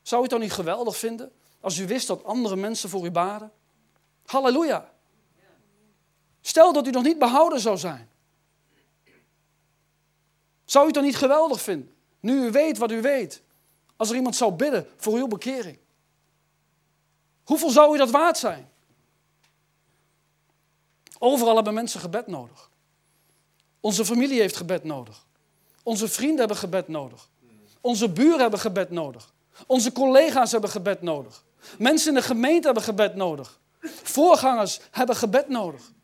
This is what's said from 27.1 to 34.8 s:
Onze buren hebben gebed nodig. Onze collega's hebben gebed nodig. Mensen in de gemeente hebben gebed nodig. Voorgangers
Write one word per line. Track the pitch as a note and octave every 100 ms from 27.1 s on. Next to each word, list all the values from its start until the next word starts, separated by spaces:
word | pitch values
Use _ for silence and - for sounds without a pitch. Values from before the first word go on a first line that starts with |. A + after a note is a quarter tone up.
| - _ _ _ _ _ _
Onze | B3 A3+ A3
buren | E3 D4 D#4+
hebben | A#3+ G3+
gebed | A3 F#3+ F#3
nodig. | E3+ D3 A#2+ - _ _ _ -
Onze | B3+ A#3
collega's | B3 C4+ C4 D#4 B3+ A#3
hebben | A3+ G3+
gebed | G#3 F#3 F#3
nodig. | F3 D3 A#2 - _ _ - -
Mensen | A#3 D#4 D#4
in |
de | C4+
gemeente | - A3+ B3+ E4+ D#4
hebben | A#3+
gebed | - G3+ G3+ F#3+
nodig. | F#3 D3 B2 _ _ _ E4 -
Voorgangers | - - F4 D#4 C4 A#3 F#3+ -